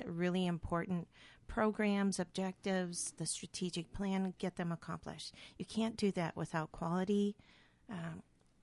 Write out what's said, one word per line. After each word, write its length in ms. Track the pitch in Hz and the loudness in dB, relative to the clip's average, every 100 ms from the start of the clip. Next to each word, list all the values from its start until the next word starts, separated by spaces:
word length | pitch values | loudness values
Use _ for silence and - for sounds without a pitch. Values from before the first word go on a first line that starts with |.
| - | -4
really 400 | 170 180 185 180 | 0 2 4 2
important 640 | 170 - 170 185 175 165 - - - - | 0 0 -2 0 -2 -4 -14 -20 -18 -4
programs, 720 | - 214 208 208 202 196 185 | 2 2 4 4 4 4 2
objectives, 920 | 175 - 190 - 196 185 175 175 - - | -2 -2 -2 -2 0 2 0 -2 -6 -4
the 80 | 160 | -4
strategic 640 | - 185 - 180 175 165 | -4 -6 -4 -2 -2 -4
plan, 400 | - 196 190 185 - | -2 0 2 0 -2
get 200 | 185 - | -4 -2
them 140 | 175 | -2
accomplished. 640 | 165 - 165 - 156 - - - - | -2 -6 -8 -8 -10 -12 -14 -14 -10
You 80 | 180 | -6
can't 320 | 220 226 226 | -2 -2 2
do 140 | 202 | 0
that 240 | 180 165 - | 2 -2 -2
without 360 | 160 165 156 | -2 -2 -2
quality. 640 | - 170 180 190 202 202 - - - - _ - | -4 0 2 4 4 2 0 -12 -20 -20 _ -10
Um, 320 | 185 165 160 - _ _ _ | -8 -6 -10 -14 _ _ _